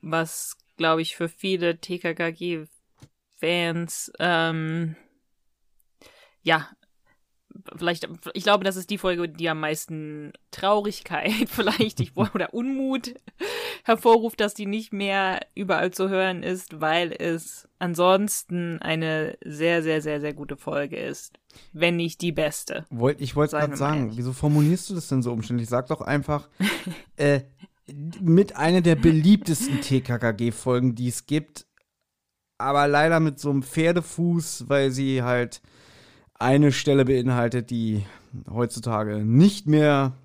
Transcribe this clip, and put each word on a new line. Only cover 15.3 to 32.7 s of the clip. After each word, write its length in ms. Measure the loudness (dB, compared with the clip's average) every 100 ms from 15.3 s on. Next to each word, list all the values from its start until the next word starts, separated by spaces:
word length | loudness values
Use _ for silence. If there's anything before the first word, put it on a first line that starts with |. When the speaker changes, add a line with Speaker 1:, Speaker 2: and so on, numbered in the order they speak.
| -2 -8
Speaker 1:
überall 380 | -10 -2 0 0
zu 160 | -2 -2
hören 340 | 0 0 -2
ist, 380 | -6 -6 -8 -4
weil 300 | 0 0 0
es 560 | -4 -4 -4 -8 -18 -20 _
ansonsten 1000 | -6 2 4 4 2 -4 -6 -6 -6 -6
eine 580 | -4 -4 -2 -2 -4 -8
sehr, 380 | -14 -2 0 2
sehr, 200 | 2 0
sehr, 180 | 0 -4
sehr 140 | -4
gute 220 | -8 -10 -10
Folge 400 | -6 -4 -4 -6
ist, 420 | -8 -10 -14 _ _ -20 -20
wenn 240 | -2 0 0
nicht 240 | -4 -4
die 120 | -4
beste. 520 | -2 -4 -4 -10 -10 -10
Speaker 2:
Wollt, 300 | -2 0 0
ich 140 | -4
wollte 180 | 0 0
Speaker 1:
Seien 80 | 0
Speaker 2:
gerade 120 | -2
Speaker 1:
wir 60 | -2
mal 60 | -2
Speaker 2:
sagen, 80 | 0
Speaker 1:
ehrlich. 160 | -2 -4
Speaker 2:
wieso 140 | -6
formulierst 580 | -2 2 4 4 2 -2
du 40 |
das 140 | -8 -2
denn 140 | -2
so 100 | 0
umständlich? 360 | -4 -2 -4 0
Sag 180 | -2 -2
doch 140 | -6
einfach, 460 | -2 -2 -2 -6 -6 _
Speaker 1:
<laughs> 580 | -4 -4 -8 -14 -18 0
Speaker 2:
äh, 260 | 2 2 -2 _ -20 _ -18 -12 -12 -4
mit 360 | 4 6 4 2
einer 260 | 2 4
der 140 | 4 6
beliebtesten 840 | 6 6 8 6 6 -2 0 -4
T 220 | 0 0
K 160 | 0 0
K 140 | 0
G-Folgen, 640 | 0 -2 -2 0 2 2
die 140 | 0 -4
es 160 | -6 -4
gibt, 400 | -4 -4 -20 -20 _ _ _ _ _ _ _ _ _
aber 300 | 0